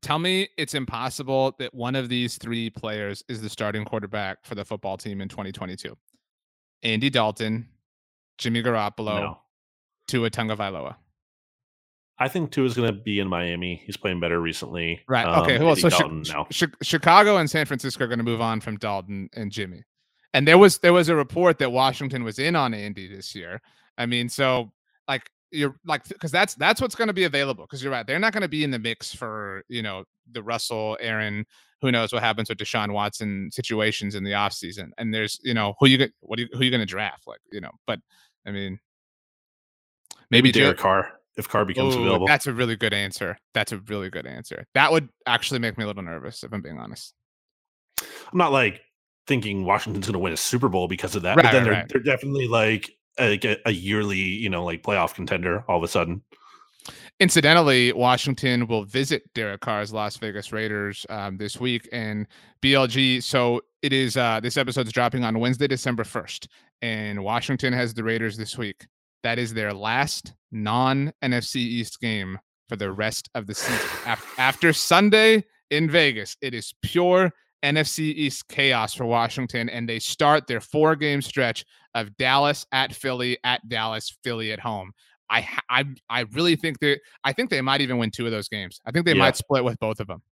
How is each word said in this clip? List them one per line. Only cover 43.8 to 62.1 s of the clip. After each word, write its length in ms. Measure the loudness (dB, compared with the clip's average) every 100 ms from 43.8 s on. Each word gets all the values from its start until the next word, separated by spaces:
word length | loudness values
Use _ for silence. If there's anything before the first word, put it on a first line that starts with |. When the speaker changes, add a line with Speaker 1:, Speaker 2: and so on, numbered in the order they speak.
| -8 -8 -6
Speaker 1:
good 160 | -10 -12
answer. 400 | -14 -14 -14 -4 4
That 160 | 4
would 180 | 4 0 _ 0
actually 340 | 0 0 -2
make 160 | -4 -4
me 80 |
a 40 | -6
little 160 | -6
nervous, 400 | -10 -10 -12 -14
if 100 | -10
I'm 80 | -10
being 160 | -10 -14
honest. 380 | -14 -16 -18 _ _ _ _ _ _ _ _ -10
Speaker 2:
I'm 380 | -10 -16 -6 2
not, 140 | 4
like, 300 | 4 2 0 _ _ _ _ -2
thinking 400 | -2 0 -4 2
Washington's 400 | 2 0 -6 -4
gonna 140 | -2
win 140 | -2
a 40 | -2
Super 320 | -2 0 2
Bowl 180 | 2 -2
because 280 | -4 -4 -4
of 80 |
that, 120 | 2 6
Speaker 1:
Right, 100 | 8
Speaker 2:
but 60 |
then 100 | 6
Speaker 1:
right, 20 |
Speaker 2:
they're, 100 | 4
Speaker 1:
right. 160 | 2 0
Speaker 2:
they're 260 | -2 0 0
definitely, 320 | 0 -2 2
like, 440 | 4 4 2 -4 _ _ 0
a, 200 | 2 2
a, 140 | 2 0 0
a 60 |
yearly, 460 | -2 0 0 2 0
you 300 | 0 -2 -2
know, 140 | -2
like, 200 | -2 -4
playoff 320 | 0 2 0 -2
contender 480 | -4 -2 0 -2 0
all 100 | 0
of 60 |
a 40 | 2
sudden. 340 | 0 0 -4 _ _ -20 -20 _ _ -20 -20 -20 _
Speaker 1:
Incidentally, 720 | 4 6 6 6 6 6 4
Washington 760 | 2 2 2 0 -2 0 0 0
will 160 | -2 -2
visit 380 | -2 0 -2 _
Derek 280 | -8 -6 -6
Carr's 300 | -4 -4 -4
Las 240 | -4 -6 -6
Vegas 340 | -8 -8 -8
Raiders, 560 | -6 -4 -4 -4 -8 -10
um, 280 | -8 -8 -8
this 220 | -8 -4
week, 300 | -4 -4 -6
and 360 | -8 -6